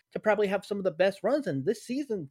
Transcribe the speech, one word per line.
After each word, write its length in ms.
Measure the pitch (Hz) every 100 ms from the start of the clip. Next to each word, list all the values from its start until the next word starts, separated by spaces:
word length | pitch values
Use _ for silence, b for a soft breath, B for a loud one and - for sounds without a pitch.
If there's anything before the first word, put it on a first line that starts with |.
| b
to 80 | -
probably 280 | 220 208 202
have 180 | 196 -
some 140 | 202
of 40 |
the 80 | 190
best 280 | 160 196 190
runs. 220 | 202 294 202
And 180 | 139
this 220 | 143 233 -
season, 420 | 262 277 208 139